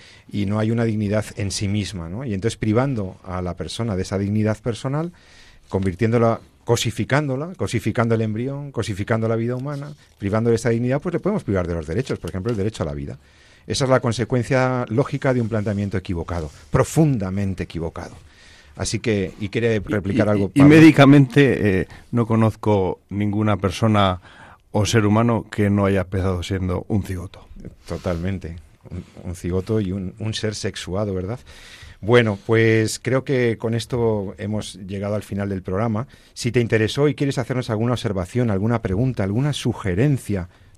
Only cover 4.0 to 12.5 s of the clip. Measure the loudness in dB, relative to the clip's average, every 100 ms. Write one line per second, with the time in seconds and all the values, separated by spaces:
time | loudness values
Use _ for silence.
4 | -2 -2 0 0 0 -2 -4 -6 -6 -4
5 | -6 -10 -20 -20 -20 -20 -6 -2 -2 0
6 | 0 4 2 0 -8 _ -2 0 0 -4
7 | -2 0 0 -4 -6 -6 -4 -2 -2 -2
8 | 0 0 0 -2 -6 -8 -10 -8 -6 -6
9 | -2 -2 0 -2 -2 -4 -6 -10 -12 -16
10 | -20 -8 -2 0 2 2 2 0 0 -2
11 | -2 -4 -2 -4 -2 -2 0 -4 -4 -4
12 | -4 -6 -6 -6 -4